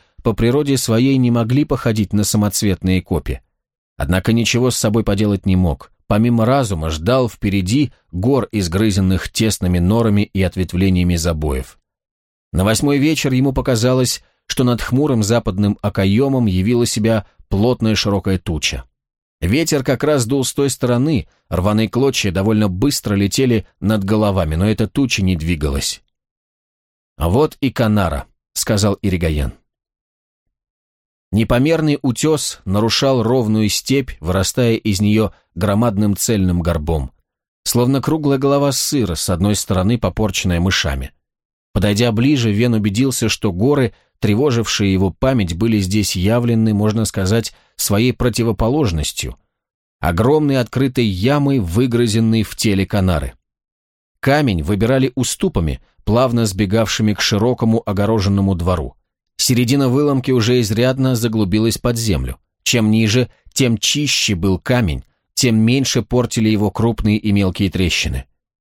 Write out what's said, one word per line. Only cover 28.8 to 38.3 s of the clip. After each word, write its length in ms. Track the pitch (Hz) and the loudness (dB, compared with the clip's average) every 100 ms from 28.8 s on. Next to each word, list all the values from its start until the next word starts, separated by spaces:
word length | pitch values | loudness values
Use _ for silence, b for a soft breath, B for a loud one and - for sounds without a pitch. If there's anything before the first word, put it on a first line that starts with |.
| 104 101 | 0 0
Иригоен. 500 | 101 90 85 76 67 - _ _ _ _ _ _ _ _ _ _ _ _ _ _ _ _ - | -2 -2 0 -2 -4 -8 _ _ _ _ _ _ _ _ _ _ _ _ _ _ _ _ -4
Непомерный 680 | 101 110 120 147 160 156 143 | -2 2 2 2 2 0 0
утёс 580 | 135 123 151 151 - - 92 | -2 -2 0 0 -4 -10 -4
нарушал 560 | 101 113 - 139 131 | 0 0 0 0 2
ровную 480 | 110 127 107 110 107 | 2 0 2 0 0
степь, 440 | - - 135 131 - | -2 -2 -2 -2 -8
вырастая 540 | 80 92 92 - 120 | -2 -2 -2 0 0
из 260 | 113 107 98 | 0 -2 0
неё 320 | 104 107 101 b b 85 | 2 2 0 b b -4
громадным 560 | 98 101 120 98 107 95 | -2 0 0 0 0 0
цельным 460 | - 107 92 87 | -2 0 0 0
горбом, 500 | 85 80 76 78 65 _ _ _ _ _ | 0 -2 -2 -4 -4 _ _ _ _ _
словно 380 | - 120 123 135 | -4 0 2 0
круглая 380 | 143 156 143 | 0 -2 0